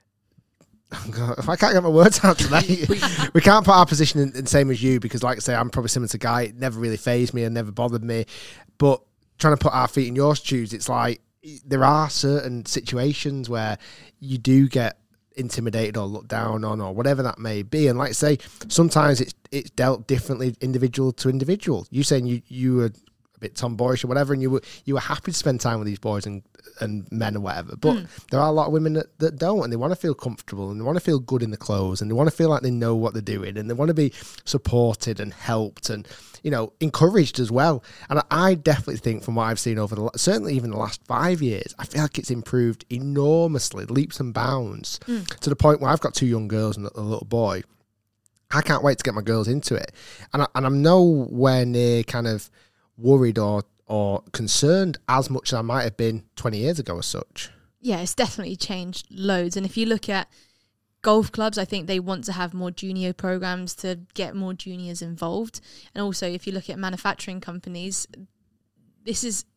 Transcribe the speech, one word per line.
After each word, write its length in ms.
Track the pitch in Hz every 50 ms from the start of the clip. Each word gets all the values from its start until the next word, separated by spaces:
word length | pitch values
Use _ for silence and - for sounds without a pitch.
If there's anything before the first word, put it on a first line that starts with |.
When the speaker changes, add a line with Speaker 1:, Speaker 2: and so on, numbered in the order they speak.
| _ _ _ _ _ _ _ _ _ _ _ _ _ _ _ _ _ _
Speaker 1:
<laughs> 0 |
if 560 | - - - 113 107 113 120 120 120 - -
I 80 | 147 170
can't 180 | - 208 208 202
get 100 | 185 180
my 60 | 165
words 340 | 156 160 175 220 202 - -
out 160 | 190 170 -
today, 460 | - - 143 165 - - 185 175 151
<laughs> 460 | 131 202 208 190 180 175 - 175 - -
we 80 | 170
can't 220 | - 196 202 214 185
put 100 | 175 196
our 100 | 180 180
position 360 | - 160 147 156 143 - 151
in, 140 | 143 139 127
in 100 | 127 135
same 240 | 123 - 143 139 135
as 100 | 131 107
you 180 | 117 131 131 123
because, 220 | 107 110 - 117
like 160 | 120 120 127
I 20 | 107
say, 140 | - - 123
I'm 160 | 113 120 120
probably 200 | - 135 117 113
similar 180 | - 131 120
to 100 | 107 -
Guy. 260 | 110 120 120 117 123 120
It 120 | 107 110
never 240 | 120 131 131 110 110
really 180 | 117 117 110
fazed 360 | 101 - 127 120 120 123 120 -
me 100 | 123 117
and 100 | 113 117
never 180 | 117 113 104
bothered 320 | 104 120 120 123 117 113 110
me. 220 | 117 117 113 110 - - - - - - - - _ _ -
But 220 | 143 143 131 - - _ _ _ _ _ _
trying 180 | - - 156 147
to 60 | 135
put 120 | - 151 -
our 140 | 127 127
feet 200 | 120 - 143 131
in 80 | 120 123
your 200 | 135 139 147 151
shoes, 380 | 143 - - 135 123 113 101 113
it's 160 | 101 - -
like 320 | 123 120 117 123 117 - _ _ _ _ - 156 147 131 -
there 200 | 139 139 135 131
are 260 | 135 147 151 156 143
certain 560 | - - - 139 143 147 127 127 123 120 113
situations 840 | - - 139 - - 127 123 127 147 147 - - 151 139 135 127 117
where 280 | 120 113 110 107 104 - - - - - - - _ _
you 200 | - 135 131 123
do 280 | 110 131 131 135 139
get 300 | 131 - 131 117 107 - - _ _ _ _ _ _ _
intimidated 600 | - 131 117 - - 113 117 104 110 110 104 107
or 100 | 110 101
looked 220 | 98 104 107 -
down 380 | 113 110 113 110 110 110 110 110
on 160 | 107 107 110
or 120 | 101 95 95
whatever 280 | 104 120 139 143 131 127
that 140 | 123 - -
may 220 | 110 113 107 104
be. 260 | 101 104 - 156 151
And 100 | 135 120 123
like 100 | 143 127
I 40 | 107
say, 260 | - 147 151 147 - - - - - -
sometimes 540 | - - - 170 165 - 156 147 143 139 117
it's, 120 | 131 - - _ - _
it's 180 | - 143 - -
dealt 380 | - - 127 131 135 107 117
differently 480 | - 135 123 - - 135 113 127 127 113 -
individual 520 | 131 131 127 123 127 127 120 135 135 131 123
to 160 | - - 131
individual. 560 | 131 135 131 143 190 208 - - 135 92 - -
You 120 | - 131 143
saying 220 | - 151 135 123
you, 160 | 123 123 120 -
you 280 | _ 127 127 127 127 127
were 80 | 123 120
a 520 | 113 107 - _ _ _ _ _ _ _ _
bit 160 | - 104 -
tomboyish 480 | - - 120 117 101 123 127 127 123 -
or 40 |
whatever, 260 | 123 127 139 143 135 143
and 80 | 135
you 80 | 131 131
were, 120 | 131 131 - - - - _
you 100 | - 139
were 40 | 131
happy 320 | - - 151 - - -
to 60 | 165
spend 240 | - - 151 127 117
time 160 | - 120 117 110
with 60 | 107
these 120 | 104 104 101
boys 260 | - 110 104 101 -
and, 180 | 107 101 98 - _ _ _ _ - - -
and 280 | 110 107 104 104 92 -
men 280 | 113 110 113 107 104
or 20 | 104
whatever. 380 | 101 95 - 85 85 - -
But 180 | - - - 254
Speaker 2:
Mm. 120 | 208 175 160 - - - -
Speaker 1:
there 80 | - 135
are 80 | 147 156
a 20 |
lot 160 | 156 156 147
of 60 | - 151
women 200 | 156 160 160 156
that, 240 | 156 - - _ -
that 180 | 156 160 156
don't, 260 | 131 165 175 214 202 135
and 80 | 120
they 60 | 117
wanna 180 | 117 123 160 180
feel 180 | - - 170 139
comfortable, 580 | - - 123 85 - - - 101 98 98 98
and 80 | 104 107
they 40 | 113
wanna 160 | 131 160 175
feel 200 | - - 156 135
good 220 | 123 - 131 123
in 100 | 117 110
the 60 | 104
clothes, 440 | - - - 104 98 95 92 92 95
and 100 | 104 104
they 40 | 113
wanna 160 | 120 147 160
feel 180 | - - 165 160
like 140 | 151 131 127
they 80 | 127
know 240 | 123 120 117 117 117
what 180 | 113 113 113 107
they're 80 | 110
doing, 360 | 104 104 104 101 98 98 98
and 120 | 107 107 113
they 40 | 120
wanna 200 | 120 147 165 165
be 180 | 156 147 131 - - - - - - -
supported 760 | - - 135 - - 120 120 120 117 110 - - 120 110 95
and 120 | 104 104 92
helped 560 | - - - 117 113 110 101 - - - -
and, 160 | 110 104 104 - - - - - - - -
you 80 | 156
know, 220 | 143 117 113 107 - _
encouraged 580 | 160 151 - - 156 175 208 214 151 120 - -
as 100 | 123 104
well. 320 | 113 127 143 170 151 120 - - - - - -
And 100 | 139 151
I, 40 | 147 -
I 240 | 147 160 180 190 185
definitely 420 | 160 143 160 147 - - - 131
think 260 | 113 - 120 113 107 -
from 120 | - 113
what 80 | 113 113
I've 140 | 113 113 107
seen 200 | - 120 113 110
over 160 | 107 101 110
the 60 | 101
la-, 100 | 107 113 -
certainly 360 | - - 175 202 226 202 175 143
even 160 | 131 117 117
the 60 | 104
last 240 | 107 110 107 - - _
five 360 | - 120 120 151 180 185 160
years, 320 | 147 120 107 95 - - - -
I 60 | -
feel 160 | - - 147
like 160 | 151 143 -
it's 140 | - - -
improved 520 | 127 117 107 - - 127 120 117 113 - - -
enormously, 960 | 123 123 135 143 139 143 139 147 156 165 170 165 151 127 - - - 98 101
leaps 340 | 107 117 135 151 - - -
and 140 | 135 120 110
bounds, 640 | 110 117 123 135 135 120 101 104 104 - - - - -
Speaker 2:
Mm. 180 | - 240 220 180 156 - -
Speaker 1:
to 100 | - 143
the 60 | 139
point 240 | - 156 151 151 139
where 100 | 135 131
I've 100 | 151 160
got 120 | - 127 -
two 120 | - 139
young 220 | 123 117 113 110 101
girls 260 | 107 107 110 107 104
and 120 | 104 101
a, 120 | - - 110
a 20 |
little 240 | 107 107 110 107 104
boy. 360 | 104 117 117 113 101 98 92 - - _ _ _ _ _ _ _ _ _ _ _ _ _ _ _ _
I 100 | - 147
can't 220 | 151 - 151 127 -
wait 140 | 143 131
to 60 | - -
get 100 | 131 104
my 80 | 107
girls 260 | 101 110 113 113 104
into 280 | 110 127 147 - - 120
it. 160 | 107 - - - - - - - - - - -
And 80 | 139 143
I, 40 | - -
and 100 | 127 135
I'm 160 | 131 139 139
nowhere 840 | 143 160 180 185 180 175 160 143 127 - - 120 131 131 131 127 123
near 380 | 123 120 120 120 120 120 117 113
kind 240 | - - 120 120
of 220 | 113 110 104 - - _ _ _ _ _ _ _ _ _
worried 400 | - 113 127 139 135 127 117 104
or, 260 | 110 107 104 104 104 98 - _ _ _
or 340 | - 107 107 104 101 98 98 - - -
concerned 640 | - 113 101 - - - 147 175 190 190 180 147 - -
as 220 | - 127 135 131 -
much 240 | 135 127 - - 131
as 60 | 113
I 20 |
might 220 | 113 117 120 135 120
have 120 | 113 104
been 280 | - 117 113 110 107 - _ _
twenty 220 | - - 123 107
years 220 | 104 113 151 175 156
ago 180 | 120 - 87 85
as 60 | -
such. 440 | - - - - - _ - - - - _ _ _ _ _
Speaker 2:
Yeah, 200 | - 247 202 170
it's 120 | 175 180 -
definitely 420 | - 247 - - - 190 170 190
changed 500 | - - - 202 185 180 180 185 - - -
loads. 460 | - 190 190 202 190 180 175 175 180
And 100 | 196 190
if 120 | 185 -
you 80 | 226 226
look 240 | 226 226 202 - -
at 200 | 202 190 - - _ _ _ _ _ _ _ _ _ _ _ _ _ _
golf 300 | - 220 214 220 214 -
clubs, 260 | - 220 214 220 214
I 60 | 208 190
think 240 | - 208 196 160
they 120 | 180 190 185
want 240 | 180 185 190 175 -
to 80 | 208 185
have 200 | 180 180 170 175
more 180 | 180 180 180
junior 420 | 175 - - 190 185 185 185 180 185
programs 600 | - - 185 185 185 185 185 180 180 180 175 -
to 240 | - - 185 185 170 180 - _
get 200 | - 190 160 -
more 180 | 196 190 185 185
juniors 480 | 175 - 190 180 180 180 175 175 175
involved. 600 | 170 170 170 165 170 165 170 196 226 226 - - - - - - - - -
And 60 | 190
also, 260 | 202 202 185 - 196 175
if 160 | 175 180 -
you 60 | 202
look 180 | 190 190 - -
at 80 | 175
manufacturing 600 | 185 196 185 185 175 - 202 190 - - - 185 185
companies, 640 | - - 170 180 - 185 180 175 180 196 190 - - - - - 190 - _ _ _ _ _ _ _ _ _ _ _ _ _ _ _
this 180 | 220 220 - 247
is 220 | 240 202 - - _ _